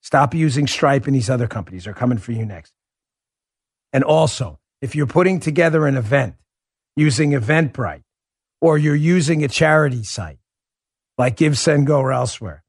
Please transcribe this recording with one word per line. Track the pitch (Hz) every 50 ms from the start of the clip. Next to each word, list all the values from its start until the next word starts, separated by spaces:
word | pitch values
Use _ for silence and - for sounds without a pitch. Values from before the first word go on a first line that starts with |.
| _
Stop | - - 143 143 143 -
using | 165 160 151 120 143 147 -
Stripe | - - - 143 139 135 - 143
and | 135
these | 131 113 98
other | 131 120 120 107
companies. | - 110 90 - 95 92 87
They're | 107 98
coming | - 123 123 123 110
for | 95 -
you | 117 113 110
next. | 107 98 85 82 _ _ _ _ _ _ _ _ _ _ _ _ _ _ _ _ _ _ _ _ _ _ _ _ _
And | - 135 139
also, | - 151 160 160 135 - - 123 95 76 - _ _ _ _
if | - - -
you're | 151 147 120
putting | - 175 180 185 190 170
together | - 160 151 156 190 165 156 160 151 143
an | 135 135
event | 113 104 139 139 131 101 - _ _ _ _ _ _ _ _ _ _ _ _
using | - 151 151 123 113 156 147
Eventbrite, | 143 135 110 110 156 160 165 131 - - 123 90 76 73 _ _ _ _ _ _ _ _ _ _ _ _
or | - 165 156 151
you're | 147 151 147
using | 147 151 165 175 180 156 139 165 151 151
a | 131
charity | - - 165 156 151 156 151 143 127 120 107
site | - - - 92 80 71 _ _ _ _ _ _ _ _ _ _ _ _ _ _ _ _ -
like | 123 127 110 -
GiveSendGo | 160 151 147 120 - 165 151 143 143 139 151 143
or | 131 131 131
elsewhere | 123 123 117 - - 110 95 76 76 _